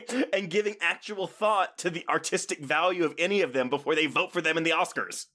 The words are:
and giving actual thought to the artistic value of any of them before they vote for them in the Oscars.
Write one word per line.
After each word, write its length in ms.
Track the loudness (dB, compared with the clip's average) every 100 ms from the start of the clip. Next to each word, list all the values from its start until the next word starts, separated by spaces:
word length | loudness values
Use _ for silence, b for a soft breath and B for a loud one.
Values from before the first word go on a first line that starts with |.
| -4 -4 -2
and 160 | -2 -2
giving 280 | 0 0 0
actual 460 | -2 -2 -6 -6 -6
thought 500 | -2 2 2 0 -2
to 120 | -6
the 180 | -4 -2
artistic 560 | -2 0 -2 -2 -6
value 400 | 0 2 2 2
of 100 | 0 0
any 240 | 0 2
of 100 | 2
them 160 | 0 0
before 260 | 0 0
they 120 | 2 2
vote 260 | 0 -2
for 80 | 0
them 160 | 0 2
in 60 |
the 80 | 2
Oscars. 560 | 2 0 -2 -6 -6 -12